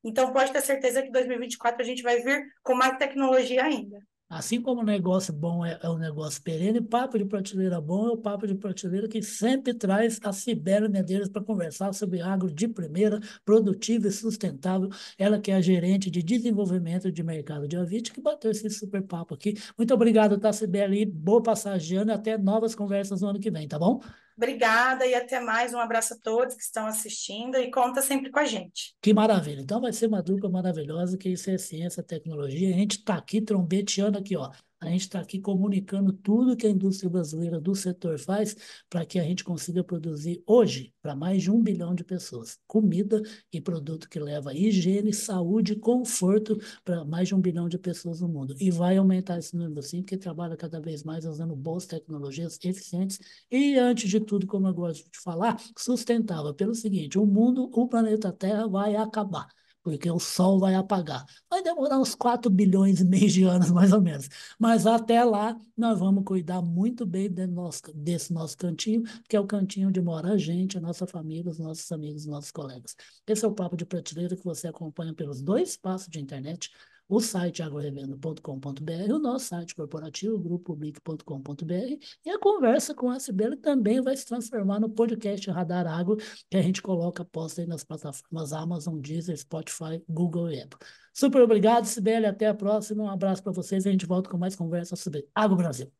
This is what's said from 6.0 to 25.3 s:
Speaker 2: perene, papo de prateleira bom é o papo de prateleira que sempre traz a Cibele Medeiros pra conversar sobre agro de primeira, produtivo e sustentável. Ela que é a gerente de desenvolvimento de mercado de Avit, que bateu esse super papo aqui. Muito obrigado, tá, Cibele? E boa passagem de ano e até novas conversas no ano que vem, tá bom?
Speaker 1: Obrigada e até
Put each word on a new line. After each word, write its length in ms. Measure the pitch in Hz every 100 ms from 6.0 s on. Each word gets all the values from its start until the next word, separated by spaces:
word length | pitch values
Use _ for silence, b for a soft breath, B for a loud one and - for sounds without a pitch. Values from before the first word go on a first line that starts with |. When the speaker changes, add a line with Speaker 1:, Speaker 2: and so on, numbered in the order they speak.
| 165 151 151 -
Speaker 2:
perene, 400 | - 160 190 226
papo 340 | 220 233 262
de 100 | 226
prateleira 540 | 196 208 190 190 190 175
bom 280 | 151 190 233
é 40 |
o 60 | 226
papo 300 | 214 202 208
de 80 |
prateleira 520 | 196 202 185 185 190 220
que 140 | 220
sempre 500 | 208 - 226 269 254
traz 480 | 233 190 196 226 226
a 100 | 208
Cibele 560 | 196 - 175 160 202 214
Medeiros 400 | 196 170 190 196
pra 140 | 214
conversar 500 | 202 202 165 - 196
sobre 280 | 196 196 175
agro 300 | 175 190 180
de 160 | 147 233
primeira, 520 | 208 160 165 214 214 B B
produtivo 640 | - 220 202 196 - 233 196
e 40 |
sustentável. 800 | 196 220 - 180 139 180 190 196 B B
Ela 240 | - 196 208
que 120 | 208
é 40 |
a 60 | 190
gerente 480 | 175 180 175 196 190
de 140 | 170
desenvolvimento 880 | 160 240 240 202 190 180 165 180 185
de 100 | 165
mercado 460 | 165 160 143 151 143
de 100 | 175
Avit, 340 | 175 214 226
que 80 | -
bateu 300 | 302 302 220
esse 180 | 214 214
super 320 | 214 196 196
papo 320 | 190 170 170
aqui. 180 | 156 208 214 B -
Muito 160 | 240
obrigado, 460 | 247 233 220 214 202
tá, 120 | 214
Cibele? 500 | 208 214 196 202 202
E 40 |
boa 380 | 214 160 160 226
passagem 440 | 233 208 202 190 156
de 80 |
ano 140 | 185 214
e 40 |
até 200 | 208 220
novas 380 | 220 196 220 226
conversas 480 | 220 202 202 196 190
no 60 | 202
ano 120 | 202
que 120 | 220
vem, 160 | 160 151
tá 100 | 151
bom? 240 | 175 277 B B B -
Speaker 1:
Obrigada 680 | 233 226 226 226 254 262 254
e 80 |
até 240 | 247 247